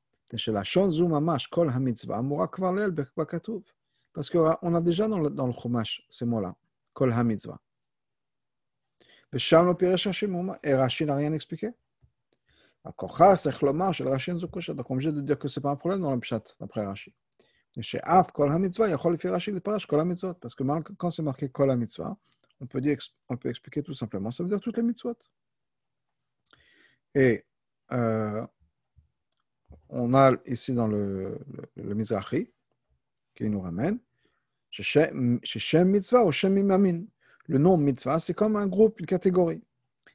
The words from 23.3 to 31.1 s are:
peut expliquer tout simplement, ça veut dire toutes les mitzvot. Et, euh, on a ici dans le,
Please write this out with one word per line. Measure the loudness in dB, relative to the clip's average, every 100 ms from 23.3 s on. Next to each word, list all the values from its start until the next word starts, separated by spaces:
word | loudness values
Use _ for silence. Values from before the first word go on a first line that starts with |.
| -8
peut | -6
expliquer | -8 -8 -8
tout | -8
simplement, | -10 -8 -6 -8
ça | -6
veut | -4
dire | -4
toutes | -4 -2
les |
mitzvot. | -4 -4 -10 -12 _ _ _ _ _ _ _ _ _ _ _ _ _ _ _ _ _ _ _
Et, | 4 4 4 -4 _ _ _ _
euh, | -2 0 0 -2 -6 -8 _ _ _ _ _ _ _ _ _ _ _ _ -20 _
on | -4 2
a | 6 6 4 -2
ici | -6 -2
dans | 0 0
le, | 0 -2